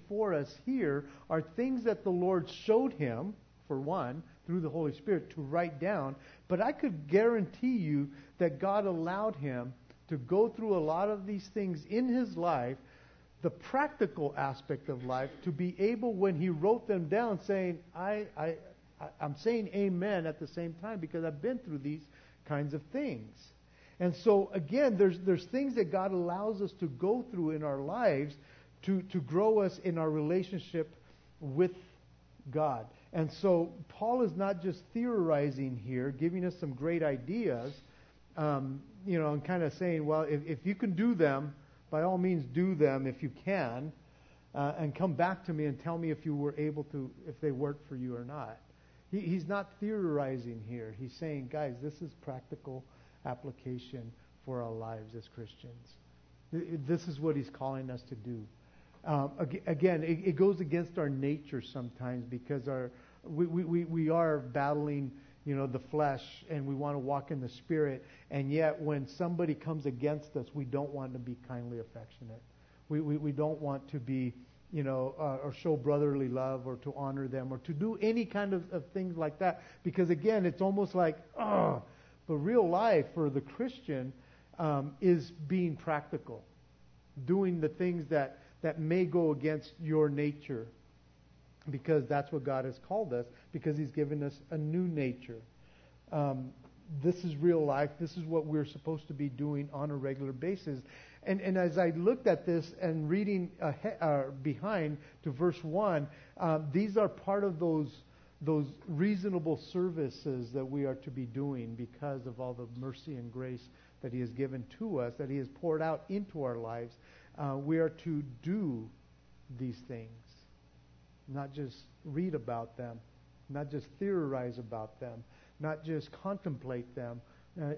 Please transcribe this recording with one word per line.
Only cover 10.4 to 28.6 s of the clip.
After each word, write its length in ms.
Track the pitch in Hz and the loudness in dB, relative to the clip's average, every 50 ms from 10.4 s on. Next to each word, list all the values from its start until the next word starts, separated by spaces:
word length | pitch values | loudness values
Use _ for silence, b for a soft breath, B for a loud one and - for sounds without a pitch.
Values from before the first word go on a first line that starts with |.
| 220 226 | 4 4
through 280 | 220 - 226 220 196 | 2 0 0 2 2
a 20 | 175 | 2
lot 300 | 156 151 160 170 196 208 | 2 2 2 2 2 0
of 180 | 214 202 190 | 0 -2 -4
these 220 | 196 208 196 - - | -4 -6 -6 -6 -6
things 360 | - 220 202 185 170 151 151 - | -4 -2 -2 -2 -2 -4 -4 -2
in 180 | 208 233 254 254 | 0 0 2 4
his 280 | 233 254 247 202 175 | 2 2 2 0 -2
life, 400 | 165 170 175 156 135 120 123 135 - - B B B B B B B B B B - - | -2 0 2 2 2 0 -2 -4 -6 -10 B B B B B B B B B B -2 -2
the 80 | 165 | -2
practical 840 | - - - - - 262 294 294 294 - 220 180 - 175 151 143 - | -2 -4 -8 -2 0 2 2 2 0 0 0 0 0 0 -2 -2 0
aspect 520 | 143 143 139 127 - - - 147 123 - - | 0 -2 -2 -2 -4 -4 -6 -6 -4 -4 -6
of 160 | 139 123 127 | -6 -4 -2
life, 260 | 127 127 127 135 139 - - - | -2 -2 0 -2 -4 -6 -6 -4
to 80 | 180 | -4
be 240 | 151 143 180 180 175 - | -2 0 -2 -2 0 2
able, 360 | 196 220 240 214 240 240 220 | 2 2 2 2 0 -2 0
when 220 | 180 196 196 180 | 4 4 4 4
he 120 | 143 170 185 | 4 2 2
wrote 380 | 170 151 160 202 233 233 233 | 2 4 4 4 4 4 2
them 220 | - 208 180 170 147 | 0 0 0 2 2
down, 320 | 180 214 240 233 202 165 - | 2 2 2 2 0 -2 0
saying, 360 | - 196 190 185 180 170 160 - - - | 0 0 2 2 0 -2 -4 -8 -14 -10
I, 320 | 165 180 196 214 214 208 - - | -6 -4 -2 -2 -2 -4 -6 -6
I, 200 | 151 156 165 165 147 - - - - - - - - | -4 -4 -4 -4 -4 -8 -16 -20 -20 -20 -20 -20 -16
I, 60 | 151 147 - - | -16 -14 -10 -6
I'm 160 | 147 147 143 | -6 -6 -4
saying 320 | - - 226 233 226 214 180 - | -2 0 2 2 2 0 0 0
amen 520 | 202 202 196 180 175 185 214 208 180 165 | 2 2 2 2 2 2 2 2 0 0
at 120 | 160 151 - | 0 -4 -4
the 80 | 160 | -8
same 280 | 143 - 170 170 170 165 165 | -10 -6 -6 -6 -6 -6 -8
time 200 | 180 220 226 196 | -8 -8 -6 -6
because 240 | 160 151 - 170 165 | -6 -4 -4 -2 -2
I've 180 | 160 151 143 147 | -2 -2 -2 -2
been 160 | 240 262 240 | -2 -2 -2
through 200 | - - 151 143 | -4 -6 -6 -4
these 240 | 131 147 151 160 151 - B B B B B B B | -4 -4 -4 -6 -8 -14 B B B B B B B
kinds 260 | - 151 143 147 143 143 | -2 0 0 0 0 -2
of 100 | 151 151 - - | -6 -6 -4 -4
things. 440 | 269 294 262 147 113 107 110 - - - - - - - B B B B B B B | -4 -2 -2 -4 -6 -8 -12 -16 -20 -20 -20 -20 -20 -20 B B B B B B B
And 160 | 180 180 165 | 0 0 0
so, 360 | - - 226 202 196 196 - - | 2 6 8 8 8 6 2 0
again, 440 | 196 151 139 190 269 294 262 208 | -4 -4 0 2 4 4 4 6
there's, 220 | 180 202 185 170 180 | 8 6 6 6 4
there's 240 | 180 190 180 165 - | 2 2 2 2 2
things 300 | - - 262 277 277 233 | -2 -2 0 0 0 2
that 160 | 233 190 156 | 2 2 2
God 220 | 170 190 185 196 190 | 2 0 0 2 0
allows 480 | 180 175 175 175 190 208 220 220 190 | 0 0 0 0 0 0 -2 -2 0
us 120 | 202 - - - | -2 -4 -4 -4
to 60 | 185 | -4
go 380 | 151 127 120 175 190 226 254 240 - - | -4 -4 0 2 2 2 2 0 -4 -2
through 180 | 175 165 156 | -2 0 0
in 120 | 156 151 151 | 0 0 0
our 180 | 147 139 135 | -2 -2 -2
lives 560 | 139 147 185 240 240 202 151 135 147 147 143 - B B B B | -2 -4 -2 2 4 4 4 4 2 -2 -4 -10 B B B B